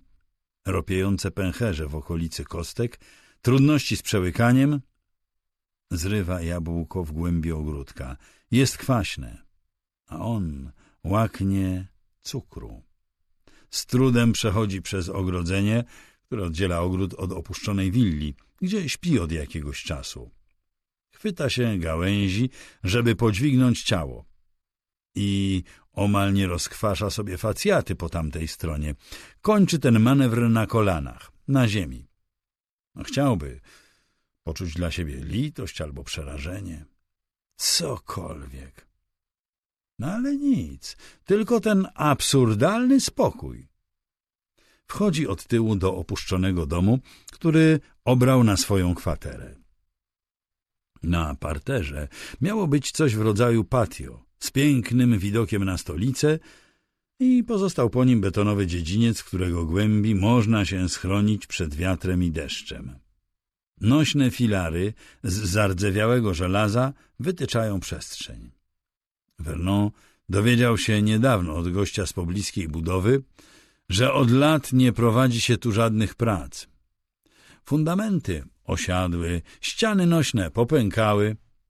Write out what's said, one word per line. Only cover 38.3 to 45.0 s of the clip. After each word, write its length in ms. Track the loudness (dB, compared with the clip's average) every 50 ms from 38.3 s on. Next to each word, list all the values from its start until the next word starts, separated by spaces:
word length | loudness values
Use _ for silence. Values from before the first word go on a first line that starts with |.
| -12 -12 -14 -16 -16 -16 -18 -20 -20 -20 -20 _ _ _ _ _ _ _ _ _ _ _ _ _ _ _ _ _ _ _ _ _ _ -10
No 80 | -8 -6 -6
ale 240 | -4 -4 -4 -4
nic, 600 | -2 0 2 2 0 0 -4 -10 -14 -16 -18 -18 -18 -20 -20 -20 _ _
tylko 360 | 2 2 2 2 2 0 2
ten 260 | 2 4 2 2 2 0 -2
absurdalny 1080 | 0 2 2 2 2 2 2 4 6 6 6 4 4 4 2 2 2 4 4 4 4
spokój. 680 | 2 0 0 0 0 0 0 -4 -10 -12 -14 -14 -18 _ _ _ _ _ _ _ _ _ _ _ _ _ _ _ _ _ _ _ _ _ _ _ _
Wchodzi 420 | -10 -4 0